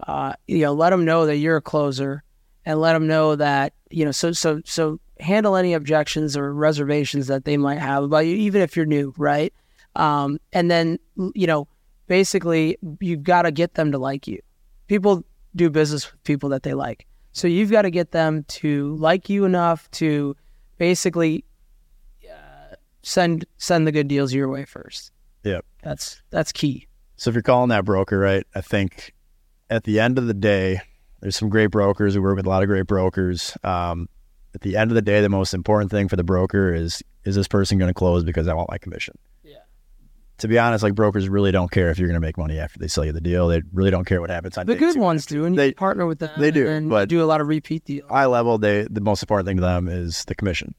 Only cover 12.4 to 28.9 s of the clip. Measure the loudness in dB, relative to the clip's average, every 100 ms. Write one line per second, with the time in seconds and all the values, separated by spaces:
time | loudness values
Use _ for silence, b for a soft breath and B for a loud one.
12.4 | 0 0 0 -2 -8 -8 -6 -4 2 2
13.4 | 2 0 -2 0 -2 -2 -4 -6 -8 -12
14.4 | -14 _ _ _ -2 0 2 2 -2 _
15.4 | -16 0 2 4 0 0 -8 -12 -4 -2
16.4 | -2 -4 -4 -6 -6 -10 -18 _ _ -4
17.4 | 0 2 4 4 4 0 -2 0 0 0
18.4 | -6 -6 -2 -2 -2 -2 0 0 0 0
19.4 | 2 2 0 -2 -6 -4 -2 0 -2 -6
20.4 | _ -20 _ _ 0 0 0 0 0 0
21.4 | -8 _ _ _ _ _ -20 -20 -20 -20
22.4 | -20 -20 -20 -20 _ _ -4 0 0 0
23.4 | -6 _ 0 2 2 2 0 0 0 0
24.4 | -2 -4 -10 -16 -18 -18 -20 _ _ _
25.4 | -6 -6 -8 _ -12 -10 -10 -14 _ -4
26.4 | -4 -2 -4 -4 -10 _ _ _ -2 0
27.4 | 2 4 4 2 2 0 2 2 2 2
28.4 | -2 -10 -4 -2 -2